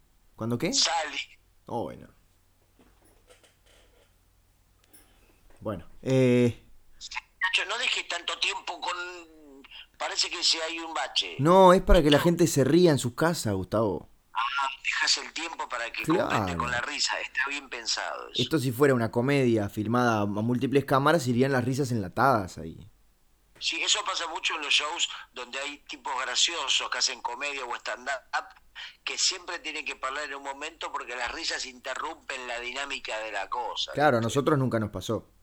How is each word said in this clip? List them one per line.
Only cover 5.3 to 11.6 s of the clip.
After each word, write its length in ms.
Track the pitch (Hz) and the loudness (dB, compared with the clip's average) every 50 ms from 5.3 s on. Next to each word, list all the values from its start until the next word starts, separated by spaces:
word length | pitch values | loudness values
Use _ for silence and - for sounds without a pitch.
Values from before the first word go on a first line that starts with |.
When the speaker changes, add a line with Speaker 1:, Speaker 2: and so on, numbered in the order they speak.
| _ _ _ - - - | _ _ _ -20 -20 -12
Speaker 1:
Bueno, 260 | - 107 101 85 - - - - | -8 -8 -8 -8 -10 -16 -18 -8
eh. 600 | - 131 131 131 131 123 123 123 120 117 113 - - - - - - - - - - - - - - _ _ _ | -2 2 4 6 6 6 6 6 6 4 2 -2 -10 -20 -20 -20 -20 -20 -20 -18 -16 -12 -12 -12 -12 _ _ _
Speaker 2:
Nacho, 240 | - 185 - 185 175 185 | -2 0 0 -2 -2 -4
no 80 | 214 | -4
dejes 300 | 240 254 - - 196 175 | -4 -2 -2 -2 -4 -4
tanto 300 | - 175 170 - - 170 - | -6 -8 -6 -6 -6 -4 -4
tiempo 400 | - 185 202 - - - - - | -4 -4 -4 -4 -8 -10 -10 -6
con, 800 | - 175 175 175 175 180 180 175 - 160 160 156 151 143 135 139 147 - - - - - _ | -6 -6 -6 -6 -8 -10 -12 -14 -16 -20 -20 -20 -20 -20 -20 -20 -20 -20 -20 -20 -20 -20 _
parece 320 | - 151 160 196 - - 160 | -6 -6 -4 -2 -2 -2 -2
que 140 | 165 175 165 | -2 0 0
si 160 | - 160 160 | 0 0 0
hay 200 | 160 165 165 165 | -2 -6 -6 -8
un 140 | 165 165 160 | -8 -6 -4
bache. 420 | 151 135 - - - - - - - | -4 -4 -2 0 -2 -2 -2 -2 2
Speaker 1:
No, 320 | 135 160 185 190 | 4 8 10 10